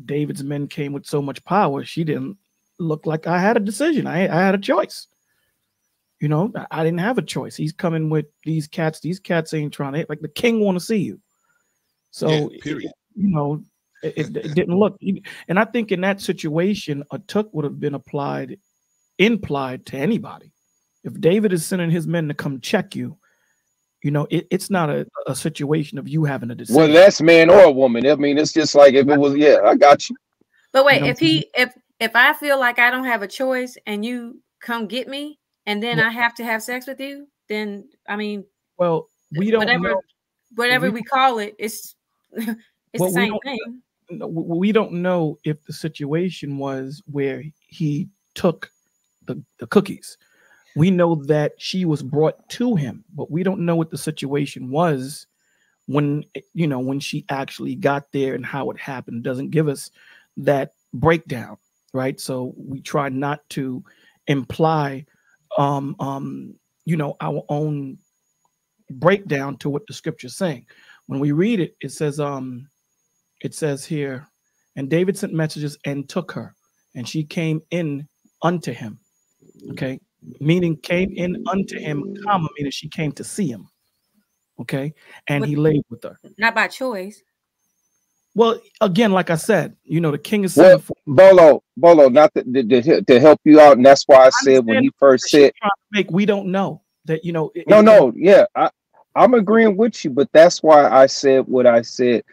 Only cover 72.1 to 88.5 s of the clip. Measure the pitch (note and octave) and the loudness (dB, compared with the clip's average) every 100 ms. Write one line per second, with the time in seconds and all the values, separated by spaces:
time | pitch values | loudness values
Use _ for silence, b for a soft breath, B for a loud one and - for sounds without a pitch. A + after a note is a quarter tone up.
72.1 | C#3+ C#3+ C#3 B2+ B2 C#3 _ _ _ _ | -6 -8 -8 -12 -16 -20 _ _ _ _
73.1 | _ _ _ - - D3+ C#3 - D#3 C#3 | _ _ _ -16 -8 -8 -8 -8 -8 -8
74.1 | C3 D3 _ _ _ _ - C3+ D#3+ F#3 | -10 -16 _ _ _ _ -12 -4 -2 -2
75.1 | G3 G3+ D#3+ D#3 D#3 D3 D3 D3 C#3+ C3+ | -4 -6 -4 -6 -6 -12 -10 -10 -10 -10
76.1 | F#3 - B2+ G#2+ _ _ _ _ C3 A#2 | -10 -10 -14 -16 _ _ _ _ -16 -10
77.1 | D#3 D3+ F3+ D#3+ D#3 - F3 D#3+ C#3 D3+ | -8 -8 -6 -6 -6 -6 -8 -6 -10 -14
78.1 | _ _ - D#3+ F3 D#3+ A#2+ A2 - _ | _ _ -6 -4 -4 -8 -12 -14 -18 _
79.1 | _ _ _ _ _ - E3+ C3 C3+ _ | _ _ _ _ _ -16 -10 -10 -10 _
80.1 | _ - - C#3+ F3+ E3+ D#3+ - F3 F#3+ | _ -20 -6 -2 0 -2 -6 -4 -4 -4
81.1 | - F3+ F3 - G3 - - D#3 D3 G3 | -6 -8 -8 -6 -6 -6 -10 -10 -10 -10
82.1 | G3 G#3 F#3+ D#3 - C#3 - D3+ - D3+ | -10 -4 -4 -4 -8 -10 -10 -12 -8 -8
83.1 | - - - E3+ A2 - _ _ _ _ | -8 -12 -6 -6 -8 -16 _ _ _ _
84.1 | _ _ _ _ - B2 C#3 C#3+ - b | _ _ _ _ -18 -10 -8 -8 -12 b
85.1 | b - C#3+ D3+ D3 D#3 D3+ - - - | b -6 -4 -4 0 0 0 -4 -12 -18
86.1 | - - - A3 G#3+ G3 - C4 G3+ F#3+ | -20 -20 -4 -4 -2 -4 -6 -8 -8 -12
87.1 | - _ _ _ _ _ _ _ _ _ | -16 _ _ _ _ _ _ _ _ _
88.1 | _ _ G3 A3+ | _ _ 0 0